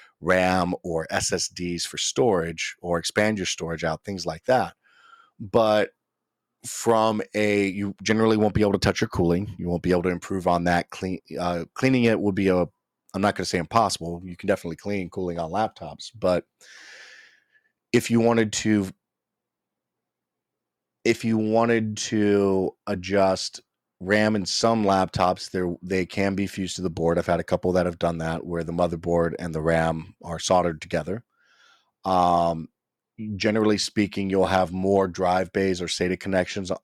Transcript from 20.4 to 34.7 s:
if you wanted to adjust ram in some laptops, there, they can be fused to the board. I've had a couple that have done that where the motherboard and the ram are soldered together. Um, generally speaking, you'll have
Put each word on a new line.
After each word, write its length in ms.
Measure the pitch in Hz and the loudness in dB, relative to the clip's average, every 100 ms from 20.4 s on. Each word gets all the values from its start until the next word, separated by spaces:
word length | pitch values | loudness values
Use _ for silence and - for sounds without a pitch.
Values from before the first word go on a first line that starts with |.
| _ _ _ _ _ _ | _ _ _ _ _ _
if 200 | 117 113 | -2 0
you 140 | 117 113 | 0 0
wanted 580 | 110 113 117 113 110 104 | 2 2 2 2 0 -6
to 760 | - 110 104 101 98 95 92 - - | -4 0 4 4 4 2 -2 -6 -8
adjust 760 | 98 90 98 95 95 - - _ _ _ _ | -8 -2 2 4 2 -4 -12 _ _ _ _
ram 360 | 92 104 107 110 | 0 4 4 2
in 80 | |
some 400 | 87 - 113 113 | -2 0 2 2
laptops, 680 | 101 95 92 - 90 90 - | 4 2 2 2 0 0 -6
there, 240 | 95 90 87 | -4 -4 -4
they 220 | 90 92 | -4 -4
can 300 | 87 - 98 | -2 -2 0
be 120 | 98 98 | 0 -4
fused 300 | - 92 - | -4 -8 -4
to 60 | |
the 80 | 87 | -6
board. 280 | 80 82 85 | -2 0 2
I've 80 | - | 0
had 140 | 85 | -2
a 40 | |
couple 280 | - 87 90 | 0 -2 2
that 140 | 90 90 | 2 0
have 120 | 87 | -2
done 200 | 85 82 | -2 -2
that 280 | 80 82 - | -4 -6 -6
where 160 | 85 | -6
the 100 | 80 | -4
motherboard 600 | 85 87 82 85 85 85 - | -2 -2 -2 -2 0 0 -2
and 160 | 85 | -6
the 80 | 80 | -2
ram 520 | 80 82 82 80 80 _ | 0 2 2 -2 -8 _
are 160 | - 82 | -12 -8
soldered 420 | - 90 87 78 | 2 2 2 -4
together. 440 | 87 85 78 101 - _ _ _ _ _ _ _ | -6 -4 -4 -10 -12 _ _ _ _ _ _ _
Um, 640 | 95 92 87 87 85 82 78 _ _ _ _ - 110 98 | 0 2 4 4 2 -2 -8 _ _ _ _ -14 -10 -2
generally 420 | 107 110 107 104 | 0 2 2 2
speaking, 520 | - - 101 - 98 | -2 -2 -2 0 0
you'll 160 | 95 90 | 2 4
have 240 | 95 90 | 2 2